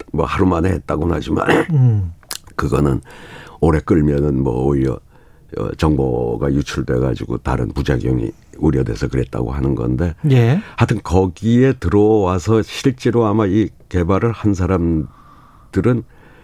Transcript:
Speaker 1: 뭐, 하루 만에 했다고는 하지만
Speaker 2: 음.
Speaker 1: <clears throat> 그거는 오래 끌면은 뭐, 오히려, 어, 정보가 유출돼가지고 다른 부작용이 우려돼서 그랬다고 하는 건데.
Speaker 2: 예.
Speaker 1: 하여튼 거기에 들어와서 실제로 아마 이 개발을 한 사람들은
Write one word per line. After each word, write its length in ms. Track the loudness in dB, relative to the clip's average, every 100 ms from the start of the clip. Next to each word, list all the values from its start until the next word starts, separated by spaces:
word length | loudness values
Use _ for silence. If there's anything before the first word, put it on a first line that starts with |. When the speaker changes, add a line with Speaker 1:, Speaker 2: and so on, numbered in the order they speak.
| -6
Speaker 1:
뭐, 140 | -4 -2
하루 200 | 0 0
만에 240 | 2 0
했다고는 460 | -2 -4 -4 -2 -2
하지만 340 | -2 -2 2 0 2
Speaker 2:
음. 420 | 2 4 2 -2 -8 -16
Speaker 1:
<clears throat> 220 | -18 -12 -6
그거는 460 | -2 0 2 0 -6 -18 -20 -20 -20 -2
오래 200 | 2 2
끌면은 640 | 2 2 2 2 0 0
뭐, 240 | -2 0 0
오히려, 340 | 0 0 -4 -12 -20 -20 -20 -14 -8
어, 140 | -8 -2
정보가 760 | 0 2 0 -2 -2 -2 0
유출돼가지고 840 | 0 -2 -4 -2 0 0 -2 -6 -6
다른 300 | -4 -2 -2
부작용이 640 | -4 -2 -2 -2 -2 -4 -10 -20 -2
우려돼서 500 | 0 0 -2 -4 -4
그랬다고 440 | -4 -4 -4 -6
하는 240 | -2 -2 -2
건데. 400 | -2 -2 -2 -2 2
Speaker 2:
예. 300 | 4 4 0 -4 -2
Speaker 1:
하여튼 220 | -2 -2
거기에 680 | 0 2 2 0 0 4 4
들어와서 880 | 2 0 4 4 4 2 0 2 0
실제로 640 | 0 -4 -4 -2 0 2 2
아마 200 | 2 2
이 240 | 2 0 -4 -6
개발을 420 | -2 0 0 0
한 220 | 0 -2
사람들은 1500 | 0 0 0 0 0 -4 -10 -20 -20 -20 -20 -6 -2 0 0 -4 -18 -20 -20